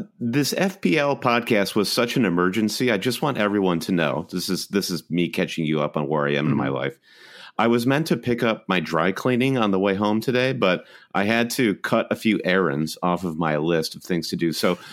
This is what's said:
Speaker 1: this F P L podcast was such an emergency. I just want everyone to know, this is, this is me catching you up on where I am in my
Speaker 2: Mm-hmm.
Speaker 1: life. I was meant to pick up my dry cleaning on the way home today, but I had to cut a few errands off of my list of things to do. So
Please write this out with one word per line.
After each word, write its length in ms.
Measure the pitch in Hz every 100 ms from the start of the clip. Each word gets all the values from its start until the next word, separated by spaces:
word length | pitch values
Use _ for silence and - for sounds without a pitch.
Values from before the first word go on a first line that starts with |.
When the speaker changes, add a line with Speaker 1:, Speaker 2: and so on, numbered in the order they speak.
| - -
Speaker 1:
this 360 | 120 135 135 -
F 240 | 190 185
P 180 | 180 156
L 160 | 143
podcast 600 | 135 127 117 117 107 95 110
was 160 | 95
such 240 | - 120 139
an 80 |
emergency. 680 | 101 87 90 107 107 - 123
I 60 | 104
just 240 | 127 120
want 160 | 147 117
everyone 440 | 104 104 95 85
to 120 | 80
know, 340 | 90 76 67 90
this 160 | 90 -
is, 180 | 90 -
this 220 | 98 90
is 180 | 85 -
me 180 | 87 82
catching 380 | - 85 - 78
you 160 | 76
up 140 | 76 78
on 120 | 71
where 180 | 76 73
I 60 |
am 160 | 71 76
in 80 | 71
my 100 | 67
Speaker 2:
Mm-hmm. 80 |
Speaker 1:
life. 240 | 67 69 - _ - - - - -
I 100 | 117
was 180 | 120 120
meant 200 | 139 160
to 80 | 123
pick 260 | 123 120
up 220 | 117 110 -
my 140 | 92
dry 320 | 78 80 90
cleaning 440 | 95 127 123 135 131
on 140 | 107
the 60 | 95
way 160 | 98
home 260 | 95 104 107
today, 320 | 123 123 131
but 320 | 131 98 87 - - -
I 100 | -
had 240 | 101 117 120
to 240 | - 117 90
cut 300 | - 113 -
a 60 | 107
few 240 | 113 104
errands 540 | 90 92 85 71 78 -
off 220 | 90 85
of 140 | 90 80
my 180 | 82 76
list 380 | 80 85 78
of 80 | -
things 260 | - 90 -
to 80 | 85
do. 160 | 85
So 260 | 78 98 87 -